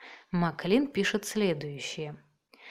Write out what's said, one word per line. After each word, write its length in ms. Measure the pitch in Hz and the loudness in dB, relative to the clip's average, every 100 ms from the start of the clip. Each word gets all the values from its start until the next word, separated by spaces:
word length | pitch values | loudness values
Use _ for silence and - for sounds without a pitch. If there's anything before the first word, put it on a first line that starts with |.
| - - - | -20 -20 -4
Маклин 580 | 175 170 - 175 233 285 | 0 2 0 4 4 4
пишет 360 | - 196 208 | 0 0 0
следующее. 960 | - 214 202 147 147 139 - - 151 147 _ _ _ - - | -2 0 2 0 -4 -8 -8 -8 -8 -10 _ _ _ -20 -20